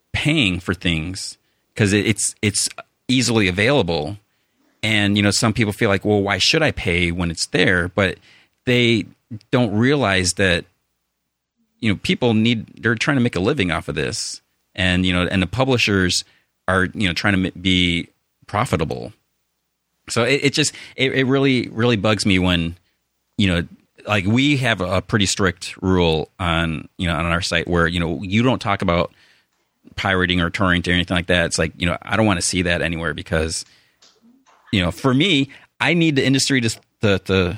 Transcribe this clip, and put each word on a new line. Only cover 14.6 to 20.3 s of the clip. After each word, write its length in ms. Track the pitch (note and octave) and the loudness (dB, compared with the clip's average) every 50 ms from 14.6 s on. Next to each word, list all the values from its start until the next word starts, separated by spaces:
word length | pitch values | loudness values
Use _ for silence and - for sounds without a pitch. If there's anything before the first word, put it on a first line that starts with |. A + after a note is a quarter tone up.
| _ _ _ | _ _ _
And, 300 | - F#2 F#2 F2+ F2+ F#2 | -2 0 0 2 2 2
you 60 | F#2 | 0
know, 160 | F2+ F2 F2+ - | 0 0 0 0
and 120 | - F#2+ | 0 0
the 60 | F2+ | -2
publishers 760 | F2 - A2+ C3 C3+ C3 A#2 - A2 G2+ F#2+ F#2 F2+ - - - - _ _ _ _ _ _ _ - | -2 -2 -2 0 0 2 0 2 2 2 2 2 2 0 -4 -6 -8 _ _ _ _ _ _ _ -2
are, 160 | F#2 F#2+ F#2 E2+ - | 0 0 0 -2 -2
you 140 | - G#2+ F2+ | -2 -2 -2
know, 40 | D#2+ | -2
trying 280 | - - G#2 G2+ F#2 | 0 0 0 0 2
to 60 | F#2 | 0
m-, 140 | F2 - F2+ | -2 -4 -4
be 460 | F2 F#2+ F#2 F2+ F2+ F2 E2+ E2+ - - _ _ _ _ _ _ _ | -2 0 2 2 2 2 0 -2 -6 -8 _ _ _ _ _ _ _
profitable. 640 | - - G2+ A#2 - - D#2 D#2+ D2 C2 B1 A#1 - - _ _ _ _ _ _ _ _ _ _ _ _ _ _ _ _ _ _ - | -6 -4 -4 -2 0 -2 -2 -2 -4 -6 -8 -8 -12 -14 _ _ _ _ _ _ _ _ _ _ _ _ _ _ _ _ _ _ -6
So 140 | - A#2 A#2 | -2 -2 0
it, 220 | A#2+ | 0